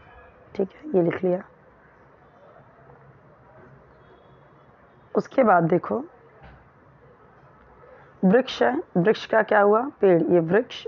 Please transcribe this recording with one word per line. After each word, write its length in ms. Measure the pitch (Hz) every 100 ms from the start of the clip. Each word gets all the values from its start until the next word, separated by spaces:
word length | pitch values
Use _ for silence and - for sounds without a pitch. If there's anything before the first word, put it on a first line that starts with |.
| - - - - - -
ठीक 140 | 190
है, 160 | - 302
ये 140 | 196
लिख 200 | 170 -
लिया। 180 | 185 185 - _ _ _ _ _ _ _ _ _ - - - _ - - - - _ _ _ - - - _ _ _ - _ 131 _ _ _ _ _ _ _ -
उसके 280 | - -
बाद 200 | 220 180
देखो 400 | 165 175 - 214 320 - - _ - - _ _ _ _ _ _ _ _ _ _ _ - - - - -
वृक्ष 380 | 185 240 254 -
है, 120 | 262 269 - 180
वृक्ष 280 | 190 233 -
का 160 | 220
क्या 180 | 214 214
हुआ, 200 | 202 214 277 -
पेड़, 200 | 196 170
ये 160 | - 175
वृक्ष, 440 | 165 202 247 -